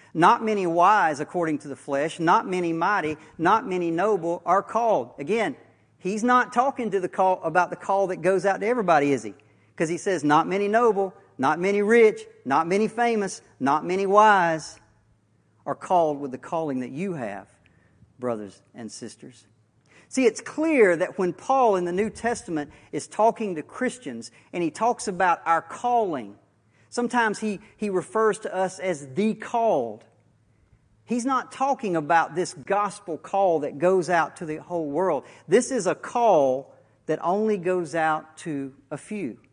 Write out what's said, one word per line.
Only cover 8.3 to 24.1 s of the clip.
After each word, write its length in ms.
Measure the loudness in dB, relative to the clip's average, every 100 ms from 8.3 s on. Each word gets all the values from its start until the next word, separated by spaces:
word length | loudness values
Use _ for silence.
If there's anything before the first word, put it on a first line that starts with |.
| 2
out 160 | 0 0
to 60 | -2
everybody, 480 | 0 2 4 4
is 80 | 0
he? 140 | -4 -14 _ _ _ -6
'Cause 100 | -4
he 120 | -2
says, 240 | -2 0
"Not 240 | 4 2 2
many 200 | -2 0
noble, 460 | 4 4 2 -4 -6 _ -2
not 220 | -2 0
many 240 | 0 0
rich, 420 | 4 6 6 4 -8 -12
not 240 | -2 0 2
many 200 | 0 0
famous, 540 | 0 0 0 -4 -8 -18 -4
not 260 | 0 0 0
many 220 | -2 4
wise 720 | 6 8 6 4 -2 -6 -18 _ _ _ _ _ _ _ _ -10
are 100 | -8
called 440 | 0 2 2 0
with 120 | -8
the 80 | -10
calling 400 | -6 -4 -4 -4
that 100 | -6
you 240 | -8 -6
have, 340 | -6 -8 -8 -14 _ _ _ _ _ -20 _
brothers 440 | -6 -6 -8 -16 _
and 180 | -16 -16
sisters." 540 | -14 -16 -16 -20 -20 _ _ _ _ _ _ _
See, 160 | 0 2
it's 160 | 0
clear 560 | -6 -4 2 6 6 4
that 220 | -2 -2
when 140 | -4
Paul 420 | -4 0 2 4 2
in 100 | 0
the 80 |
New 160 | -2 -4
Testament 640 | -4 -6 -6 -6 -8 -8 -14 -12
is 160 | -10 -6
talking 480 | 0 2 2 -4 -6
to 60 |
Christians 720 | -10 -6 -6 -4 -10